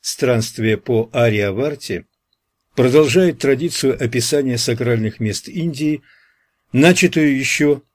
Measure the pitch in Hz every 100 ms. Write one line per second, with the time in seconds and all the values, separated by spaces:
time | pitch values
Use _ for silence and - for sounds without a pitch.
0 | - - 135 120 113 - 110 104 - 117
1 | 113 131 117 107 101 98 143 147 - 90
2 | - _ _ _ _ _ _ - 123 139
3 | 151 165 180 - 139 131 165 - 135 123
4 | 120 120 117 147 135 120 - 117 120 117
5 | 107 - 110 98 - 190 170 135 151 147
6 | _ _ _ _ _ _ _ 123 156 180
7 | 175 170 151 135 131 - 147 139 _